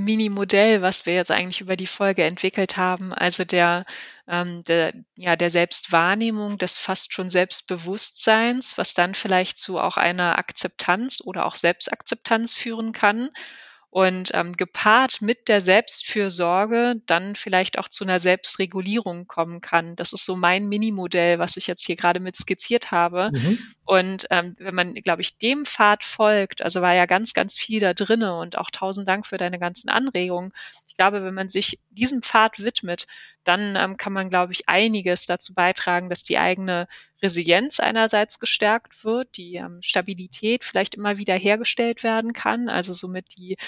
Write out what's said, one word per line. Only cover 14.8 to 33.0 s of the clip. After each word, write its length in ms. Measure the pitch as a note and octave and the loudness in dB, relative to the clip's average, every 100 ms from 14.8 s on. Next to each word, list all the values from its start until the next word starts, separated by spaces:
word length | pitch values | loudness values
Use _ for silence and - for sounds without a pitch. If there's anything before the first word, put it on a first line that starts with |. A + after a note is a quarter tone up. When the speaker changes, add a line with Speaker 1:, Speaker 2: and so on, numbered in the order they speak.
| G#3+ A3+ C4 - | 6 6 6 4
Speaker 1:
mit 240 | G#3+ A#3+ - | 2 0 2
der 140 | G#3 | 4
Selbstfürsorge 1400 | F#3 G3 - - - G#3+ G3 F3 E3+ F3+ G#3+ A#3 A#3+ A#3 - | 6 4 4 -2 -2 -2 0 2 2 2 2 2 0 -2 0
dann 300 | E3+ G3 G#3 | 0 0 -10
vielleicht 420 | G#3+ F#3 F#3 - | 0 0 0 -4
auch 100 | - | -4
zu 140 | - | -4
einer 160 | F#3+ F3+ | 0 2
Selbstregulierung 1120 | F3+ F#3 - - F#3+ F#3+ F#3 A3+ F#3+ F3 F3+ | 2 2 2 0 -2 -4 -4 -4 -4 -10 -8
kommen 320 | - E3+ E3+ | -6 -6 -8
kann. 340 | - E3+ E3 | 0 0 0
Das 180 | E3+ F3 | -4 -2
ist 120 | - | 0
so 100 | - | -2
mein 320 | F#3 F3+ F#3 G#3 | 2 2 2 0
Mini-Modell, 720 | G#3 A3 G3 F3 F3+ E3+ E3+ | -2 -2 -2 -2 2 2 2
was 180 | F3 - | 0 -2
ich 120 | - | -4
jetzt 180 | F3 - | -2 -4
hier 80 | |
gerade 240 | E3+ F3 F3+ | 0 0 0
mit 160 | F#3 | -6
skizziert 560 | - - - - A#3+ - | -8 -6 -4 0 -2 0
habe. 400 | F3 E3+ F3 G3+ | 0 2 0 -2
Speaker 2:
Mhm. 260 | C#3 D3 A#3+ - _ | 0 0 0 -4 _
Speaker 1:
Und, 420 | - F#3+ F#3 F#3+ - | 2 2 2 -4 -2
ähm, 260 | F3+ F3 - | -2 -2 -10
wenn 160 | F#3+ | -6
man, 200 | F3+ F3 | -4 -4
glaub 260 | - F#3 E3+ | -4 -2 -2
ich, 180 | F3+ - | -4 -4
dem 260 | A3+ C#4+ | -2 -2
Pfad 380 | D4 - G#3 G#3 | -4 4 4 4
folgt, 580 | - - G#3+ G#3 F#3+ - | -2 2 4 4 0 -4
also 220 | - F3+ | -4 0
war 100 | F3+ | 4
ja 140 | F3+ F3+ | 4 4
ganz, 280 | F#3 A3+ | 2 2
ganz 220 | - G3 - | 0 0 -4
viel 220 | - A3 | -4 0
da 160 | G3 | 0
drinne 420 | F3 G3 A3+ G#3 E3+ | 0 0 2 0 -4
und 220 | E3+ - | -6 -6
auch 120 | F3 | -8
tausend 340 | - F#3+ G3 F#3+ | -6 -6 -4 -2
Dank 200 | G3 - | -4 -4
für 100 | F#3+ | -6
deine 240 | F3+ F3+ | -4 -4
ganzen 280 | F3 F3 - | -6 -6 -2
Anregungen. 600 | - C4+ F3+ F3+ F3 F#3 - - - - | 0 0 -2 -2 -4 -6 -14 -18 -20 -16
Ich 80 | - | 2
glaube, 260 | F#3+ G3+ | 2 2
wenn 120 | F#3+ | -6
man 140 | F#3+ F#3+ | -6 -4
sich 300 | F#3 - - _ | -2 -4 -6 _
diesem 280 | F#3+ B3+ C4 | -4 -2 -2
Pfad 400 | - A3+ A3 - | 2 2 2 0
widmet, 440 | G#3+ - F3+ F3 | -6 -6 -6 -8